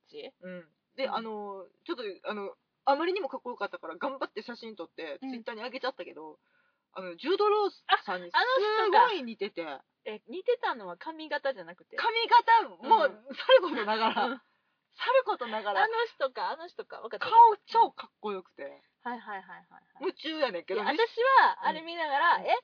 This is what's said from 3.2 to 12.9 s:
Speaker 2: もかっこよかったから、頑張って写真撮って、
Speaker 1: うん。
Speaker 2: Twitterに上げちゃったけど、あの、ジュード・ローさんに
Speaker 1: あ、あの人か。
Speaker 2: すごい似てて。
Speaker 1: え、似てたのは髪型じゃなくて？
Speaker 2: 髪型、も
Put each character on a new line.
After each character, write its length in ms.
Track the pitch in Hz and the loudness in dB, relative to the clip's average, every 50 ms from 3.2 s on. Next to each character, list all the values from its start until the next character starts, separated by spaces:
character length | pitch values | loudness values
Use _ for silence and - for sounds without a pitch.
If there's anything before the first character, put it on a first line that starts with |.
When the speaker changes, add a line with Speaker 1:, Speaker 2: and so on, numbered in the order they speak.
Speaker 2:
も 80 | 381 262 | -4 -6
か 80 | - | -8
っ 40 | 240 | -10
こ 100 | - 247 | -10 -10
よ 60 | 240 | -10
か 100 | - 202 | -8 -8
っ 40 | 190 | -8
た 80 | - 175 | -8 -10
か 80 | - | -12
ら、 100 | 160 160 | -12 -10
頑 220 | 180 - 277 269 269 | -8 -6 -6 -6 -6
張 80 | 285 | -8
っ 60 | 349 - | -10 -10
て 100 | 208 220 | -10 -12
写 140 | - 240 | -12 -12
真 180 | - - 226 220 | -14 -14 -16 -14
撮 120 | - 165 | -14 -16
っ 40 | - | -16
て、 280 | _ - 160 156 139 - - | _ -12 -12 -12 -10 -10 -10
Speaker 1:
う 40 | |
ん。 40 | 269 | -10
Speaker 2:
Twitter 240 | 254 240 220 - 233 | -10 -10 -10 -10 -10
に 80 | 214 220 | -10 -10
上 80 | 254 | -10
げ 100 | 220 262 | -8 -6
ち 60 | - | -6
ゃ 40 | 254 | -6
っ 40 | 269 | -6
た 100 | - 180 | -6 -10
け 80 | 139 - | -14 -14
ど、 280 | 147 156 156 151 _ _ _ _ _ _ _ _ _ _ _ - | -16 -16 -18 -18 _ _ _ _ _ _ _ _ _ _ _ -16
あ 100 | - 190 | -14 -12
の、 120 | 180 175 | -12 -12
ジ 120 | 175 - 277 | -6 -4 -2
ュ 60 | 381 | 0
ー 40 | 381 | 2
ド・ 100 | 403 415 | 2 2
ロ 180 | 403 427 415 | 2 2 2
ー 40 | 370 - - _ - 370 392 - | 0 -4 -6 _ 0 0 0 0
さ 120 | - 370 | -2 -8
ん 60 | 185 349 | -8 -6
に 80 | 349 - | -2 0
Speaker 1:
あ、 60 | 320 | 0
あ 20 | |
の 480 | 392 480 523 523 403 427 427 440 440 415 | 2 2 2 2 0 0 0 0 2 4
人 40 | 370 | 6
か。 160 | 427 480 494 | 6 6 4
Speaker 2:
す 40 | 427 | 2
ご 60 | 339 | -2
い 20 | 262 | -6
似 140 | 233 226 | -8 -8
て 140 | - 196 214 | -6 -8 -8
て。 140 | - - 165 156 139 131 - _ _ _ - | -8 -8 -10 -10 -10 -12 -14 _ _ _ -14
Speaker 1:
え、 160 | 214 214 208 _ | -12 -12 -12 _
似 160 | - 247 359 381 | -14 -14 -6 -2
て 160 | - 480 - | -2 -2 -2
た 140 | - 381 311 | -2 -4 -6
の 140 | 247 202 180 | -6 -8 -12
は 80 | 175 | -12
髪 320 | - - 320 320 311 311 302 | -12 -12 -14 -12 -12 -10 -6
型 260 | 294 294 - 277 262 | -6 -4 -4 -4 -6
じ 60 | 196 | -6
ゃ 40 | 175 | -10
な 120 | 165 180 | -18 -18
く 80 | - _ | -20 _
て？ 100 | _ - | _ -8
Speaker 2:
髪 200 | - - - 453 466 466 | -4 -2 -2 0 0 2
型、 420 | 415 427 480 - - 453 466 392 247 | 4 4 6 6 6 4 4 4 0
も 360 | 190 - 226 254 | -6 -6 0 2